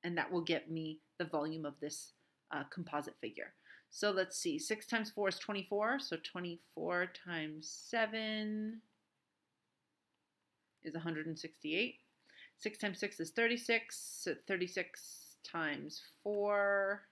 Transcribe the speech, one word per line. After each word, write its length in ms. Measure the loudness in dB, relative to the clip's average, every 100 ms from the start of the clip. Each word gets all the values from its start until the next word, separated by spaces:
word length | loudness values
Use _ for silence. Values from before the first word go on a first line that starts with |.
And 140 | 2 2
that 140 | 4
will 100 | 2
get 300 | 4 2 2
me 280 | -2 -2 -6 _ _
the 80 | 0
volume 400 | 2 0 0 -4
of 140 | -4
this, 320 | -4 -4 -8 _ _ _ _
uh, 120 | -4 -4
composite 460 | -6 -2 -2 -2 -6
figure. 340 | -8 -6 -10 _ -20 -20 _
So 220 | 0 2
let's 260 | 4 2 2
see, 220 | 0 0
six 260 | 0 -2 0
times 240 | 0 0
four 200 | 2 2
is 100 | 2
twenty-four, 600 | -2 -4 0 2 2 2
so 180 | 0 -4
twenty-four 880 | -4 -6 -6 -6 -10 -4 0 2 0 -4 -6
times 440 | -4 -4 -6 -8
seven, 1120 | -10 -2 2 2 2 0 0 0 0 -2 -6 _ _ _ _ _ _ _ _ _ _ _ _ _ _ _ _ _ _ _ _
is 120 | -6 -2
a 40 |
hundred 280 | -2 0 -2
and 100 | -4
sixty-eight. 580 | -8 -6 0 2 2 -2 _ _ _ -20 -20 _
Six 200 | -6 0
times 220 | -2 0
six 200 | -2 -2
is 120 | -2
thirty-six. 880 | 4 4 4 4 2 2 -8 -8 -4
So 140 | -2 -4 0
thirty-six 920 | 0 0 -2 -4 -6 -12 -12 -16 -18 -8
times 520 | -2 0 -2 -6 -10 -14 -8
four 800 | -2 2 4 6 6 6 4 0 -6